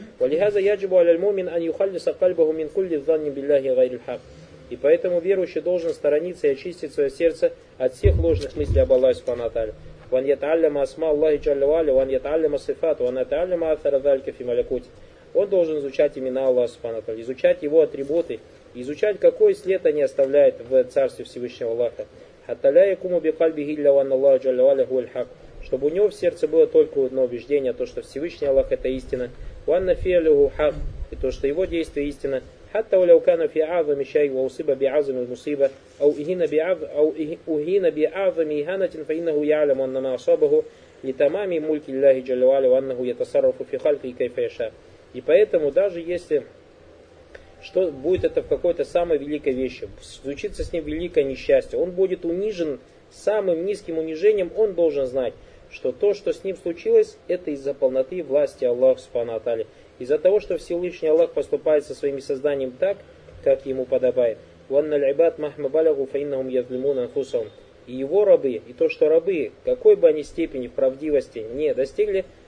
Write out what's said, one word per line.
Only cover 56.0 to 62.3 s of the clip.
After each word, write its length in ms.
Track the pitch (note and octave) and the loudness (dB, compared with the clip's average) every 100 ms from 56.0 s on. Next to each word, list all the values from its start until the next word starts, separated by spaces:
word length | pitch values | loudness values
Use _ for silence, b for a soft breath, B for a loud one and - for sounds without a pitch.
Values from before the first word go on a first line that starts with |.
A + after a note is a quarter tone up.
| G3+ | -2
что 200 | G3+ - | 0 -4
с 100 | - | -6
ним 140 | G3 F3+ | -8 -8
случилось, 640 | F3 E3+ A3 A3+ G#3+ - - | -8 -6 2 4 2 -4 -6
это 220 | F3 E3+ | -4 -4
из-за 200 | C#3 C3+ | -6 -6
полноты 500 | C3+ C3+ C3 C3 F3+ | -2 0 0 -2 -4
власти 400 | D3 C#3 C#3 - | 0 0 0 0
Аллаха 360 | B2+ A#2+ C3 B2+ | -2 4 4 2
Субхану 340 | - A#2+ A#2 | -2 -6 -4
ва 60 | A2+ | -4
Тааля, 260 | A#2+ A#2 G#2+ b b b | -4 -4 -6 b b b
из-за 180 | B2+ D3+ | -2 2
того, 220 | F3+ G3+ | 2 2
что 160 | - E3+ | 0 -8
Всевышний 520 | - E3+ F3+ F3+ D#3 | -6 -6 -6 -6 0
Аллах 220 | D#3+ E3+ | 2 2
поступает 540 | - C#3 D3 D#3 D3+ | 0 -4 -2 2 0
со 100 | C3+ | 0
своими 240 | C3+ C#3+ C#3 | -6 -6 -6
созданиями 540 | C3 | -6